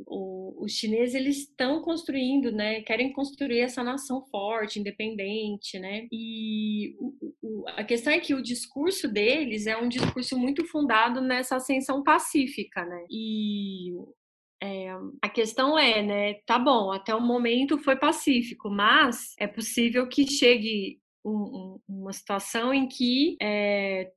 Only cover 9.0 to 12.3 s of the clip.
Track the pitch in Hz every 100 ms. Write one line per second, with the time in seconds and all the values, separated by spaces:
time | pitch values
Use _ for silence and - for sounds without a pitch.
9 | 269 208 214 294 262 214 208 226 240 247
10 | 269 254 247 254 247 285 330 302 277 220
11 | 240 247 254 254 262 254 254 269 269 277
12 | 277 330 -